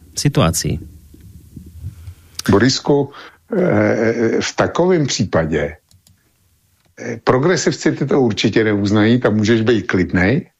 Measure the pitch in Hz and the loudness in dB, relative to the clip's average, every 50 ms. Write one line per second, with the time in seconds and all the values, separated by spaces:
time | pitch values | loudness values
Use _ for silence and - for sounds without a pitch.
0 | - - - - - 143 139 147 - 80 - - - 147 - - - - - - | -20 -14 -12 -4 -4 0 2 2 2 2 0 -2 -4 -4 -6 -6 -8 -14 -20 -20
1 | - - - - - - - - - - - - - - - - - - - - | -20 -20 -20 -20 -20 -20 -20 -20 -20 -20 -20 -20 -20 -20 -18 -16 -16 -16 -16 -16
2 | - - - - _ - - - - - - - 113 131 131 - - - 143 143 | -20 -20 -20 -20 _ -18 -18 -6 0 2 4 4 4 2 2 0 0 0 2 2
3 | 143 143 - - - - - _ _ _ - 190 180 175 - 104 107 104 110 113 | 0 -2 -8 -20 -20 -20 -20 _ _ _ -2 0 0 2 2 2 2 2 0 0
4 | 113 113 117 117 113 113 110 107 104 - - - 101 92 - - 170 180 190 170 | 0 0 0 0 0 0 0 -2 -4 -4 -2 -2 -2 -2 0 0 2 2 2 2
5 | 147 127 - - 107 90 - 85 80 78 82 80 73 71 80 - _ _ _ _ | 0 -2 -2 -4 -4 -2 0 -2 -2 0 -2 -4 -4 -6 -8 -14 _ _ _ _
6 | _ _ _ _ _ _ _ _ _ _ _ _ _ _ _ _ _ _ _ - | _ _ _ _ _ _ _ _ _ _ _ _ _ _ _ _ _ _ _ -14
7 | - 120 117 113 - - 120 127 139 170 156 - - 175 - - - 160 131 - | -10 -10 -10 -4 0 0 0 2 2 0 0 0 0 -2 -4 -2 -2 -4 -2 -2
8 | 156 135 147 147 127 117 104 - - 113 98 117 107 107 104 101 101 98 104 107 | -2 0 0 2 2 0 0 0 -2 0 2 2 0 2 0 0 0 0 2 2
9 | 104 110 120 123 - 113 107 107 107 107 120 110 110 120 123 107 - - - 95 | 4 4 2 2 2 0 0 2 2 2 2 2 2 2 2 0 0 -2 0 0
10 | 90 - - 90 90 98 127 175 196 - _ | 0 0 0 0 2 2 0 0 -4 -8 _